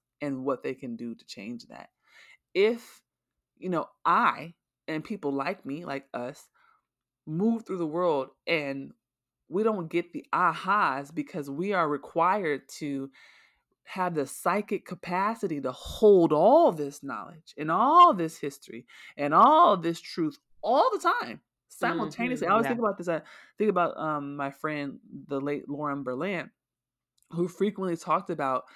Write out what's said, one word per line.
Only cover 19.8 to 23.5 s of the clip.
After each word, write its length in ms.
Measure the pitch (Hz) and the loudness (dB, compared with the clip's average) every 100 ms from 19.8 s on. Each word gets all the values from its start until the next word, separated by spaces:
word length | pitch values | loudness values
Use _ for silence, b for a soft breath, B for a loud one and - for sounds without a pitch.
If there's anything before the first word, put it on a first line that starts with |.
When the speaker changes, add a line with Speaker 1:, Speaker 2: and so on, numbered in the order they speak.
| 170 165 | 0 -4
Speaker 1:
truth 360 | - - 156 - _ - | -8 -4 -4 -4 _ -8
all 280 | 202 269 494 | 0 2 2
the 220 | 403 349 480 | 2 -2 -2
time 200 | 240 190 _ _ _ | -6 -12 _ _ _
simultaneously. 760 | - 233 170 156 190 247 247 170 | -6 -4 -2 -6 -6 -6 -2 2
Speaker 2:
Mm-hmm, 20 | |
Speaker 1:
I 20 | |
always 140 | 214 233 | 2 2
Speaker 2:
yeah. 20 | |
Speaker 1:
think 120 | 233 | 0
about 180 | 220 196 | -2 -2
this. 100 | 175 | -4
I 140 | 156 B B B | -4 B B B